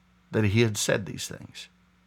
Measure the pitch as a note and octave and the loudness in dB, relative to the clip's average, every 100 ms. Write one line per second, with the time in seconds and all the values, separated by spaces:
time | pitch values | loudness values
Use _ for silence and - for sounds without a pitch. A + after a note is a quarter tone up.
0 | _ _ _ A2+ G#2+ G#2 A#2 G#2 - A#2 | _ _ _ 0 4 4 4 2 0 0
1 | G2 - - - - - - _ _ _ | -2 -10 -10 -12 -16 -18 -20 _ _ _